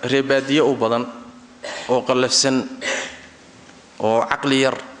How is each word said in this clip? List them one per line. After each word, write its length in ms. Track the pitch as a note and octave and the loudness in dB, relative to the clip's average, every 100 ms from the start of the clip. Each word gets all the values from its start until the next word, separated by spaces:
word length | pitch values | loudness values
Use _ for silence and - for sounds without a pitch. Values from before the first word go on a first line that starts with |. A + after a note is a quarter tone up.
reer 200 | B2 C#3 | 2 0
baadiye 380 | C3+ C3+ C3+ C#3+ | 4 2 2 2
u 140 | C#3+ B2 | 4 2
badan, 300 | A2 A#2 B2 - - - - - - - - | 0 0 -2 -10 -18 -20 -20 -16 -14 -12 -2
oo 120 | B2 | -2
qallafsan, 640 | B2+ B2+ B2+ - C#3 C3 - - - - - - - - - - - - - - | 2 0 2 2 2 0 -2 -8 -8 -6 -8 -14 -20 -20 -20 -20 -20 -20 -20 -4
oo 260 | G#2+ A2+ - | 0 0 0
caqli 360 | D3 C#3+ C3+ | -2 2 2
yar 160 | C3+ B2 - - | 2 0 -10 -20